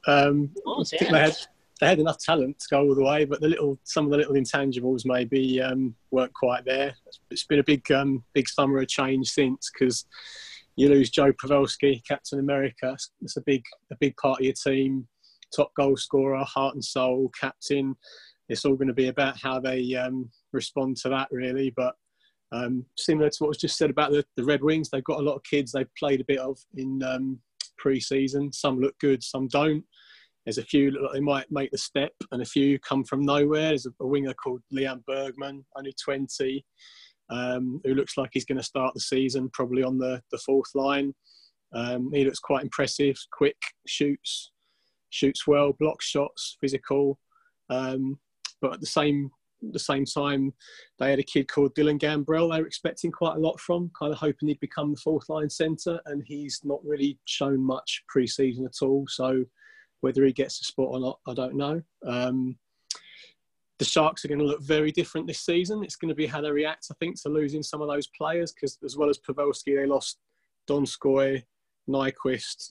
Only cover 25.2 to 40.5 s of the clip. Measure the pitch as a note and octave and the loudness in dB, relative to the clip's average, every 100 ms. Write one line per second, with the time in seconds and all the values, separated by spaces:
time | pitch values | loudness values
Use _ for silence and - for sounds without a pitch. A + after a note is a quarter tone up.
25.2 | C#3+ C#3+ - D3 C3 C#3 C3+ - D3 C3+ | 0 -2 0 0 0 -2 -4 -2 0 2
26.2 | B2+ C3+ C3 C3+ _ - C3 C3+ C3 C3 | 2 0 0 -8 _ -8 -6 -4 -2 -2
27.2 | C3+ B2+ _ _ - - C#3 C3 - C#3 | -4 -6 _ _ -16 -2 0 0 0 0
28.2 | C3+ C#3 C#3+ - C#3+ C3 C3+ - C#3+ C3 | 0 0 -4 -2 -2 0 0 0 2 2
29.2 | - C3+ C3 C#3 D#3 D3+ - _ _ - | 0 -6 -2 2 2 2 -4 _ _ -20
30.2 | _ _ - G#2+ A#2 C#3+ C#3 C3+ C3+ C3+ | _ _ -8 -6 0 4 4 2 -4 -2
31.2 | C#3+ C#3 B2+ D3 C3+ C3+ - C#3 D3 - | 0 0 -2 -4 -4 -4 -4 -2 -2 -4
32.2 | - B2 A#2 C#3+ C#3 C#3 - C3+ B2+ C3+ | -10 -6 -2 2 4 4 0 -2 0 0
33.2 | C#3+ C#3+ D3 D3+ D#3 D3 B2+ - C3 C#3+ | 2 4 4 2 2 0 -4 -8 -2 0
34.2 | C#3 B2+ C3+ B2+ - C3+ C3+ C3 A#2 C3+ | -2 -6 -6 -8 -6 -4 -4 -6 -6 -6
35.2 | C3+ C3 C#3 C#3 C3+ C3+ C#3 - - C#3 | -6 -8 -12 -12 -16 -14 -12 -8 -4 -4
36.2 | C3+ - C3 C3+ - _ - - - _ | -4 -2 -2 -2 -8 _ -20 -20 -20 _
37.2 | _ A#2+ B2+ B2+ B2+ B2+ C3 C3+ C#3 - | _ -6 -2 -2 -2 -4 0 0 0 -2
38.2 | C3 C3 - C3+ A#2+ C#3 B2+ - - C3 | -4 -4 -2 -4 -4 -2 -2 -2 -2 0
39.2 | C3+ C3 B2+ - B2 B2+ B2+ C3 B2+ B2+ | 2 0 -4 -4 -2 0 2 0 -2 -4
40.2 | - A#2+ - | -6 -8 2